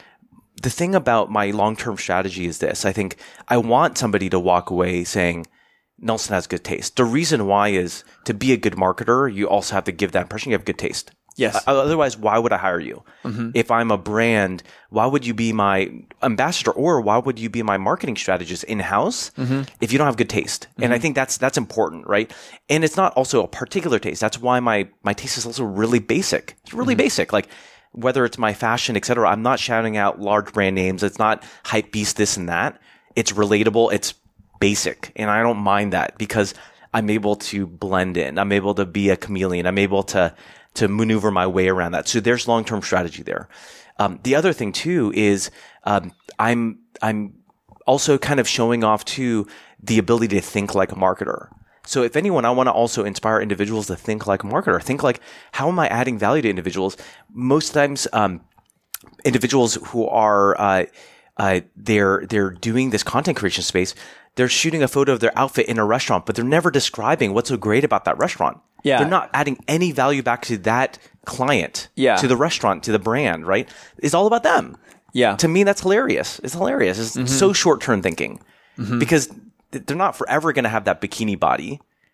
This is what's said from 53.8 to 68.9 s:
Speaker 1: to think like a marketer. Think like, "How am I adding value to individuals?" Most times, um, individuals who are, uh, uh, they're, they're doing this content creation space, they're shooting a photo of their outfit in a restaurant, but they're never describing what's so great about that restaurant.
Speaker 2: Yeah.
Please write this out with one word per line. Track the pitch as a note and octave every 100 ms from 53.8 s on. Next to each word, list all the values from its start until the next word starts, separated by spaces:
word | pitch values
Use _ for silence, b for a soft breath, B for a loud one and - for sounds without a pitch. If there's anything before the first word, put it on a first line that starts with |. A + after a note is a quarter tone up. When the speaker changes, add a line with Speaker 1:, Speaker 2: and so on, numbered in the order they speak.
| G2+
Speaker 1:
to | F2
think | - G#2+ G#2
like | F#2+
a | G2+
marketer. | C#3 - F2+
Think | - C#3
like, | C#3 A#2+ B B B
"How | - C#3+
am | F3+
I | D#3
adding | A2+ C3 A2+
value | G#2 D3+
to | A2+
individuals?" | F#2 F2+ F2 F#2+ - B B B
Most | A#2 B2+ D3+ D#3
times, | D3+ C#3+ C#3 -
um, | A2 G2+ E2+ _ _ _ _ _ - - _
individuals | C#3 A#2+ A#2+ C3+ A#2 - -
who | A#2+ A2
are, | A2+ G#2+ G2+ G2+ -
uh, | G2+ F#2+ - b b b b -
uh, | G2+ F#2 - -
they're, | G#2 G#2+ G2 F#2+ F#2+
they're | G#2+ G2
doing | F2+ A#2 A#2+ C3
this | G#2+
content | - A#2+ D#3 -
creation | G2 -
space, | - F#2 F#2 - B B B -
they're | B2+
shooting | - E3 D#3+
a | C3
photo | C#3+ C#3
of | B2
their | A2+ -
outfit | C3+ - A#2+
in | A2+
a |
restaurant, | G#2+ A#2+ - F#2+ -
but | A2
they're |
never | A#2+ D#3 E3+
describing | C#3 - - A2 D#3+ G#2+
what's | G2+ A#2+
so | B2
great | G#2 A2+
about | C#3+ G2+
that | - D2+
restaurant. | E3+ - D2 - _ _
Speaker 2:
Yeah. | C#3